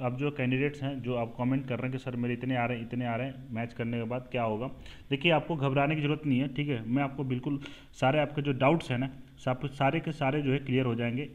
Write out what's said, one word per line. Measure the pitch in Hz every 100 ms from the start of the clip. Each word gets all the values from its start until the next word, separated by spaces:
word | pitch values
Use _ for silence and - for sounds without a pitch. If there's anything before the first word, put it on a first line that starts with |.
अब | 127 127
जो | 147
candidates | 143 127 131 143 143
हैं | 139 139
जो | 120 120
आप | 117 117
comment | 123 135 131
कर | 117
रहे |
हैं | 127
कि | 131
सर | 131 120
मेरे | 120
इतने | 120 127 127
आ | 120
रहे | 123
हैं, | 113
इतने | 123 123
आ | 117
रहे | 135
हैं, | 131 135
match | 113 117
करने | - 117 120
के |
बाद | 113 123 127
क्या | 127
होगा। | 113 107 131 - - - -
देखिए, | 139 170
आपको | 156 147 165
घबराने | 139 135 143 156
की |
ज़रूरत | 143 151 147
नहीं | 127
है, | 135
ठीक | 143 147
है, | 123 110
मैं | 127
आपको | 139 139
बिल्कुल | 131 123 147 143 - - -
सारे | - 131 151
आपके | 143 147
जो | 143
डाउट्स | 135 135 165 -
हैं | 123
ना, | 131 - - - -
सब | 127 143
सारे | - 135 160
के | 165
सारे | 156 135 147
जो | 139
है | 139
clear | 135 127 127
हो | 117
जाएंगे | 120 120 127